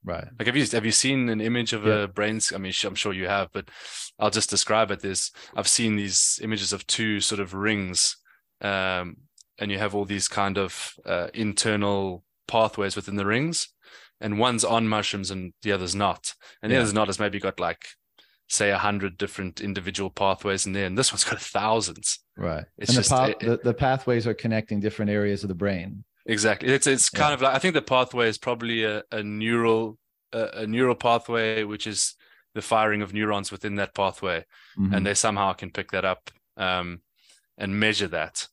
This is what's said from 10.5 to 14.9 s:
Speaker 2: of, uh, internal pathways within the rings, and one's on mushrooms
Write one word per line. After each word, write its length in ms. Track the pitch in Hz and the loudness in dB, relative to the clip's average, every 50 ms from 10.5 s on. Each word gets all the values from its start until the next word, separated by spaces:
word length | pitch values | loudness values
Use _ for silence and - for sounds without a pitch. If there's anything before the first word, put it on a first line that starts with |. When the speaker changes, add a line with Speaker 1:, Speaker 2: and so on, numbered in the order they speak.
| 98 98 | 0 0
Speaker 2:
of, 380 | 98 92 - - - - - - - | -2 -2 -4 -8 -10 -12 -12 -14 -6
uh, 220 | - 92 87 87 - - | -4 -2 -2 -2 -4 -4
internal 880 | - 113 107 98 - - 113 104 104 104 101 101 98 98 95 92 90 _ _ _ _ _ - | -4 -2 -2 0 0 0 2 2 2 2 2 0 0 0 -2 -4 -8 _ _ _ _ _ -2
pathways 480 | - 117 113 107 - - 101 98 92 | 2 4 4 4 2 0 -2 -2 -2
within 200 | - 95 - 101 | -6 -8 -6 -4
the 120 | 101 101 98 | -2 0 2
rings, 420 | 104 120 143 160 170 - - - _ _ _ - - - - - _ _ | 2 2 0 0 -2 -4 -6 -6 _ _ _ -20 -20 -20 -20 -20 _ _
and 200 | - 110 104 104 | -6 -4 0 2
one's 240 | 117 127 120 113 120 | 2 2 4 2 2
on 220 | 110 113 113 113 | 2 2 2 2
mushrooms 420 | 110 | 2